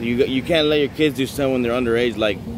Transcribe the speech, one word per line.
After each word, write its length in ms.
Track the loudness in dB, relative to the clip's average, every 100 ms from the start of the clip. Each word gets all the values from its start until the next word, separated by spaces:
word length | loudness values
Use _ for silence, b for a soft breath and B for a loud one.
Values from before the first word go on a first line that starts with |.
you, 240 | -4 0
you 180 | 0 0
can't 260 | 0 2 2
let 120 | 2
your 80 | 0
kids 280 | 2 0 2
do 100 | -4
something 260 | -2 0
when 100 | 0
they're 100 | 0
underage, 440 | 0 0 2 0 0
like, 220 | -2 -2 -6